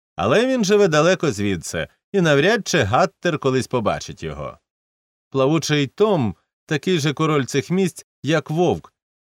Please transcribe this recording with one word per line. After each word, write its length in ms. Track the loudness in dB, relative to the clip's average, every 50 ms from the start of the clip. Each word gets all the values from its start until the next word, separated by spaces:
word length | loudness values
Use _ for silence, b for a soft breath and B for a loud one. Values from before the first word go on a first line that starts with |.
| _ _ _
але 300 | -4 0 2 2 2 2
він 180 | 0 0 0 0
живе 240 | 2 4 4 4 4
далеко 440 | 4 2 4 2 2 0 0 -4
звідси, 560 | -2 -2 -2 -2 -2 -4 -6 -8 -8 -8 -8 -8 _ _ _ _
і 80 | -2 0
навряд 480 | 2 4 4 4 4 2 2 0 -2 -2
чи 140 | 0 0
Гаттер 560 | 0 2 2 2 2 0 -2 _ -4 -4 -2 -2
колись 280 | -2 0 0 -2 -2
побачить 560 | -2 -4 -2 -2 -2 -4 -4 -6 -12 -14 -12
його. 360 | -10 -10 -10 -10 -12 -12 -14 -16 _ _ _ _ _ _ _ _ _ _ _ _ _ _
Плавучий 560 | -2 0 2 2 2 0 0 0 0 0 0
Том — 500 | -2 _ 0 2 2 2 2 0 -2 -4 _ _ _ _ _ _
такий 320 | -6 -6 -4 -2 0 0 0
же 140 | 0 -2
король 320 | -2 -2 0 0 0 0 -2
цих 260 | -2 -2 -4 -2 -2
місць, 360 | 0 0 0 -2 -4 -8 -20 _ _ _
як 280 | -4 -2 -2 -2 -2 -2
вовк, 440 | -2 0 2 2 0 -2 -4 -14 _ _ _ _ _ _ _